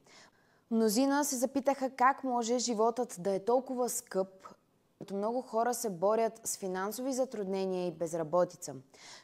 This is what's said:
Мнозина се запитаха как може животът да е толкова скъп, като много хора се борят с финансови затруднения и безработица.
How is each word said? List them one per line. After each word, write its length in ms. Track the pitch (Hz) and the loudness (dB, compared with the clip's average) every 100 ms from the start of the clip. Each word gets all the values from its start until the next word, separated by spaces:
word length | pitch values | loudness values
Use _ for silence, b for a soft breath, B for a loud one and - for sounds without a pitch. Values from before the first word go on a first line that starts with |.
| b b b b b b - | b b b b b b -2
Мнозина 540 | 226 220 208 277 277 | 2 4 4 4 2
се 120 | 285 254 | 0 0
запитаха 540 | 254 269 262 269 269 | -2 0 0 0 -2
как 340 | 269 254 277 | 4 4 4
може 340 | 262 240 226 247 | 0 -2 0 0
животът 580 | 226 214 226 233 240 - | 0 2 2 2 -4 -2
да 120 | 180 | -2
е 140 | 190 | 0
толкова 440 | 196 247 254 247 240 | 2 2 2 -4 -2
скъп, 400 | - - 190 190 - - - _ _ _ _ | -4 -4 -2 -2 -6 -20 -20 _ _ _ _
като 180 | - 196 | -8 -4
много 260 | 208 247 | -2 -4
хора 320 | 247 220 233 | -2 0 0
се 160 | 233 226 | 0 -4
борят 500 | 170 196 220 226 226 | 0 2 4 2 -2
с 120 | - - | -8 -6
финансови 560 | 190 185 196 220 262 | -4 -4 -4 -4 -4
затруднения 760 | 254 262 214 190 190 190 185 180 | -2 -2 -2 -4 -2 0 -2 -4
и 60 | |
безработица. 840 | 160 170 170 156 180 175 - - 135 - B B B | -4 -4 -2 0 2 2 -2 -12 -12 -14 B B B